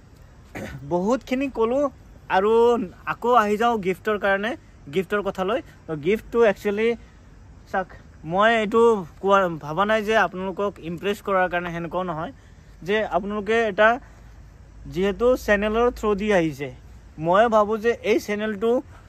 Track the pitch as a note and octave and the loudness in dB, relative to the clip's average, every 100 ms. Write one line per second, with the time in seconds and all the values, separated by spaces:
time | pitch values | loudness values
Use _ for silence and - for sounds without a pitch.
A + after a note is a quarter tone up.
0 | - - - - - - - C3+ C#3 F3 | -20 -20 -20 -20 -18 -14 -12 -12 -4 -2
1 | G3 C4 - B3+ C#4 A#3 A3+ C4+ C#4 - | 0 -2 -2 -4 -4 -2 0 0 -2 -4
2 | - - - F#3 G#3 A3+ A#3+ A#3 F3+ - | -20 -18 -2 0 4 4 4 2 -2 -10
3 | D#3 D#3 A#3 A#3+ G#3 G#3 A#3 A3+ F3+ F3+ | -10 -4 2 4 4 2 0 0 -2 -4
4 | A3 G#3 G3+ G3 G#3+ D#4+ - - C#3+ E3 | -2 -2 0 0 -2 -8 -14 -20 -8 -6
5 | F#3 G#3 F#3+ F#3 F#3 C4 - - - D#3 | -2 -4 -4 -4 -2 -4 -6 -18 -10 -6
6 | D#3 G#3+ - A#3 A3+ - G#3 G3+ A3+ A#3 | -2 -2 0 2 4 2 -2 -2 -2 -4
7 | - - - - - - - G3 F#3 - | -10 -20 -20 -20 -20 -20 -8 -6 -6 -12
8 | - - D3+ F3+ A3 A#3 G#3 A3+ A#3 G#3+ | -20 -16 -4 2 4 4 2 4 4 4
9 | D#3+ - G3 G3 F3+ D#3 D3 D#3+ G3+ A3 | -2 -4 2 4 2 -2 -6 -2 0 0
10 | G#3 A3 F3+ F3+ F#3+ F3+ G3+ - D#3+ E3 | 0 0 0 -2 -8 -6 -6 -6 -10 -8
11 | G3 G3+ G#3 F#3+ F#3 F3 F3 E3+ E3 F3 | -6 -6 -2 0 0 -2 -6 -8 -6 -6
12 | F3+ D#3 F#3+ - - - - - D#3 A3 | -6 -6 -10 -12 -20 -20 -20 -12 -4 -2
13 | G3+ E3+ G3+ G#3 G3 A3+ A3 F#3 A3 B3+ | 0 -4 -4 -6 0 0 0 4 4 4
14 | - - - - - - - - C#3 D3 | -6 -20 -20 -20 -20 -20 -20 -20 -10 -2
15 | G3 F#3 A#3+ B3+ - G3+ G#3+ A3 A#3+ B3 | -2 2 2 2 2 2 2 0 0 0
16 | G#3+ G3 G#3+ F#3+ D#3+ C3+ C3+ B2+ - - | -2 0 2 2 2 -4 -10 -12 -20 -20
17 | - - D#3+ F#3+ A#3 G#3+ G#3 A3 A#3 A3+ | -20 -6 2 4 6 4 2 0 0 0
18 | F#3+ B3 - G#3 A3 G3+ A3+ B3+ - - | 0 -2 -2 -6 -4 -2 0 -2 -4 -18